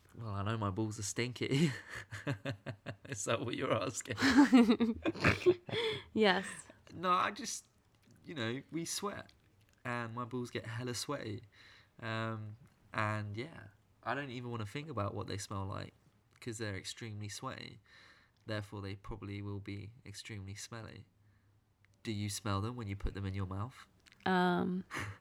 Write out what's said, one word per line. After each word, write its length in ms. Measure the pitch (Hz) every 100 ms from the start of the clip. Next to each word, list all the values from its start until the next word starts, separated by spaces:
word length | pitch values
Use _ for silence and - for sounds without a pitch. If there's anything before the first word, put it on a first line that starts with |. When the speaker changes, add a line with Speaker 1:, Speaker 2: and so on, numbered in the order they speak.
| - -
Speaker 1:
Well, 120 | 113
I 100 | 101
know 140 | 101 113
my 120 | 101
balls 300 | 95 110 107
are 40 |
stinky. 680 | 101 - 123 120 123 135 160 117 - - - - -
<laughs> 840 | - 135 110 - 107 - - -
Is 140 | 113 -
that 180 | 117
what 120 | 117 -
you're 180 | 135
asking? 420 | 113 - - - 107
Speaker 2:
<laughs> 760 | 269 247 277 254 226 226 233 131 339 - - - 359 359 - 440 453 427 -
Yes. 320 | 220 208 180 185 - - - - 160
Speaker 1:
No, 140 | 185
I 200 | 180 202
just, 320 | 208 226 - - _ _ _ - - -
you 100 | 160
know, 240 | 113 127 -
we 140 | 160 165
sweat, 420 | - 202 202 - - _ _ _ _ 123
and 280 | 120 117 113
my 100 | 120
balls 240 | 123 120
get 140 | 120 113
hella 280 | 113 123
sweaty. 480 | 117 - 143 113 98 - - - - - -
Um, 540 | 113 113 113 110 107 110 - _ -
and 420 | 110 107 107 104 104
yeah, 300 | 151 - 101 - _ _
I 120 | 110 131
don't 160 | 143
even 180 | 123 123
wanna 160 | 117 101
think 240 | 147 156
about 240 | 113 101
what 140 | 101 92
they 100 | 98
smell 280 | - 98 98
like, 280 | 98 95 - _ _ _ -
'cause 160 | 123 113
they're 180 | 107 95
extremely 520 | - - 117 104 104
sweaty. 500 | - 131 - - - - - - - _ _ -
Therefore, 340 | 107 104 107
they 140 | 98 98
probably 460 | - 107 101 101
will 180 | 101 101
be 320 | 101 101 101 117 -
extremely 500 | 98 - 104 98 101
smelly. 500 | - 117 110 - - _ _ _ _ _ _ _ _ _
Do 80 | 117
you 180 | 104 104
smell 320 | - 107 98
them 140 | 110 123
when 120 | 104
you 80 | 98
put 180 | -
them 120 | - 98
in 80 |
your 120 | 95 92
mouth? 300 | 95 123 - - _ - - 190
Speaker 2:
Um, 580 | 185 180 175 185 185 - - - -